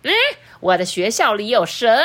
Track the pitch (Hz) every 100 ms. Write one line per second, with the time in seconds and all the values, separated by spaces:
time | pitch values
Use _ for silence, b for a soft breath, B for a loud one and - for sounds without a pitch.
0 | 269 427 554 - B B 180 180 180 -
1 | 190 233 285 208 208 233 165 - 233 233